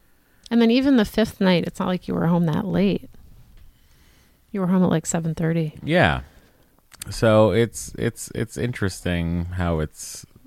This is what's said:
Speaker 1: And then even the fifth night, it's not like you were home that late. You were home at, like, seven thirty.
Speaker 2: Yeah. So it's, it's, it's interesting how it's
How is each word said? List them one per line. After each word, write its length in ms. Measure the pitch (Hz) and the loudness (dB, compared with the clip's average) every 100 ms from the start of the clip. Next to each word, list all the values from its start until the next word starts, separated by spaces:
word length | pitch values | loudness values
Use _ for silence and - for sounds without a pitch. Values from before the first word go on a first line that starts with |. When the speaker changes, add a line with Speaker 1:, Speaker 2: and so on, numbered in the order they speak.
| _ _ _ _ - | _ _ _ _ -2
Speaker 1:
And 120 | 233 | 2
then 80 | 240 | 4
even 260 | 240 269 262 | 4 4 4
the 80 | |
fifth 360 | 208 - 220 - | 2 0 -2 2
night, 240 | 190 175 170 | 2 2 0
it's 140 | - | -4
not 80 | 190 | -4
like 180 | 180 - | -4 -4
you 80 | |
were 120 | 180 165 | -2 2
home 200 | 170 170 | 2 0
that 200 | 160 196 | -2 -2
late. 440 | 170 196 - - - - - - - - _ _ _ _ _ _ _ _ | 0 0 0 -6 -20 -20 -20 -20 -20 -20 _ _ _ _ _ _ _ _
You 80 | 208 | -4
were 60 | 180 | 0
home 160 | 185 | 2
at, 80 | 185 | 2
like, 160 | 160 - | 0 -2
seven 280 | 175 165 | -4 -4
thirty. 400 | 160 160 165 156 - | -2 -2 -2 -4 -6
Speaker 2:
Yeah. 380 | - 170 104 65 - - _ _ _ _ _ - - | -2 2 2 0 -6 -18 _ _ _ _ _ -16 -12
So 420 | 101 113 107 107 | 0 4 6 6
it's, 440 | 95 117 - - - | 4 0 -4 -12 -6
it's, 320 | 117 - - | -6 -6 -10
it's 220 | 117 117 - | -8 -8 -6
interesting 880 | 120 123 98 - 92 87 85 87 87 | -6 -4 -4 -4 -4 -2 -2 -4 -4
how 320 | 92 87 82 | -4 -2 -2
it's 440 | 78 - - - - _ | -4 -8 -16 -18 -20 _